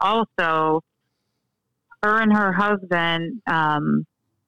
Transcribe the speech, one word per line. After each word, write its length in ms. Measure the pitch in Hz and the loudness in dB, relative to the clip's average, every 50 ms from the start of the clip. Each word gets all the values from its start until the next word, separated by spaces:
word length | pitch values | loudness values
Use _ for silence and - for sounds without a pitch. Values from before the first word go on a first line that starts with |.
also, 840 | - 190 214 226 220 - _ - 180 165 160 160 160 156 156 160 - _ _ _ _ _ _ _ _ _ _ _ _ _ _ _ _ _ _ _ _ _ - - | 0 0 0 0 -2 -2 _ -4 -2 0 0 0 0 0 0 -2 -4 _ _ _ _ _ _ _ _ _ _ _ _ _ _ _ _ _ _ _ _ _ -10 -4
her 180 | - 208 214 220 | -2 0 2 2
and 120 | 226 214 | 4 4
her 200 | 208 214 208 190 | 4 4 2 2
husband, 880 | 180 185 202 208 208 196 190 180 180 170 165 170 165 165 165 165 262 226 - | 0 0 0 0 0 -2 -2 -2 -2 0 0 0 -2 -2 -4 -6 -8 -10 -6
um, 600 | - 170 160 156 156 151 147 151 156 147 151 156 - _ _ _ _ _ _ _ | -4 -2 0 0 0 0 0 0 0 0 -2 -2 -6 _ _ _ _ _ _ _